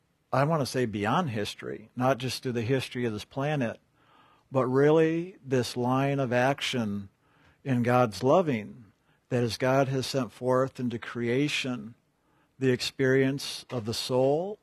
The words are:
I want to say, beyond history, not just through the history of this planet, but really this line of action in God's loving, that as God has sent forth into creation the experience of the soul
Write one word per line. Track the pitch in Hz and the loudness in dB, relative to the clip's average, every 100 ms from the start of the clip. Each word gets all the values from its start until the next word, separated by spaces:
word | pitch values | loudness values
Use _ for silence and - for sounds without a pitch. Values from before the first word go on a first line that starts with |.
| _ _ _ | _ _ _
I | 127 | 0
want | 143 165 | 2 0
to | 123 | 0
say, | 135 123 | 0 -2
beyond | 101 101 151 170 | 0 0 0 0
history, | 107 104 - 64 67 107 - | -4 -6 -8 -10 -12 -12 -2
not | 131 131 | 0 2
just | 127 - | -2 -6
through | 131 | -4
the | 120 | -4
history | 113 135 - 123 120 | 0 -2 -2 -4 -4
of | |
this | 104 - | -4 -8
planet, | - 143 151 117 - _ _ _ _ _ _ _ | -6 -2 -2 -2 -6 _ _ _ _ _ _ _
but | 131 127 | -2 2
really | 131 147 160 160 165 175 202 | 4 6 6 4 0 -4 -10
this | 135 127 117 127 | -2 0 0 -2
line | 123 131 139 139 | 0 2 0 0
of | 131 | 0
action | 123 127 139 - 127 110 101 101 _ _ _ _ _ | 2 2 0 -2 -2 -2 -4 -8 _ _ _ _ _
in | 143 123 | -2 0
God's | 120 123 123 - | 2 4 2 2
loving, | 131 165 165 117 101 123 110 _ _ _ _ | 4 4 4 -2 -6 -14 -20 _ _ _ _
that | 123 | -2
as | 120 98 | -2 0
God | 131 135 131 | 2 4 2
has | 135 120 | 0 -2
sent | 139 113 | -2 -4
forth | - 123 127 131 - | -4 0 2 2 -2
into | 123 113 | -6 -4
creation | - 120 117 123 147 - 135 123 107 - _ _ _ _ _ - | -8 -6 -2 0 0 -2 -4 -6 -10 -18 _ _ _ _ _ -2
the | 131 | 0
experience | 123 - - 135 135 135 139 - - - | 2 -2 0 2 4 2 0 -6 -10 -10
of | 127 107 | -6 -4
the | |
soul | 113 - 127 135 147 190 214 | -6 -2 0 2 0 -2 -10